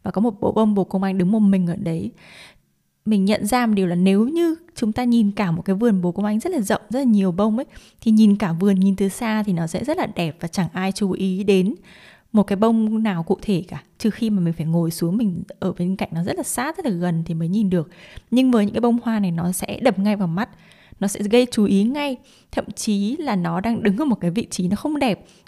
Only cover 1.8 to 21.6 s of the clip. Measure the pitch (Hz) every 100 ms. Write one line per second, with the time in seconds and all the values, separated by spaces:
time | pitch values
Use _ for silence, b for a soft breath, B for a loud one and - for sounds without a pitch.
1.8 | 170 165 208 - B B B B _ _
2.8 | _ _ - 214 190 214 208 247 240 208
3.8 | 185 175 190 196 233 339 339 320 - -
4.8 | 220 220 247 233 208 202 196 165 - 190
5.8 | 240 190 180 175 208 214 339 359 196 -
6.8 | - 240 277 208 190 175 214 220 285 B
7.8 | B B - 220 220 202 208 165 196 196
8.8 | 190 190 196 190 233 214 208 175 165 -
9.8 | 240 330 330 208 170 - 165 - 170 -
10.8 | 185 196 196 - 190 185 202 196 185 330
11.8 | B B B B B 214 196 196 226 226
12.8 | 214 220 220 175 165 190 - 185 - 139
13.8 | - - 226 196 226 208 170 165 160 165
14.8 | 165 165 170 196 220 170 180 - 190 -
15.8 | 175 190 208 165 175 359 285 - 269 330
16.8 | 320 175 180 165 165 165 165 202 202 180
17.8 | 147 B B B B 240 262 240 202 -
18.8 | 240 233 240 226 196 165 175 185 - -
19.8 | - 190 202 208 185 165 220 - B B
20.8 | B B 196 - 208 233 247 -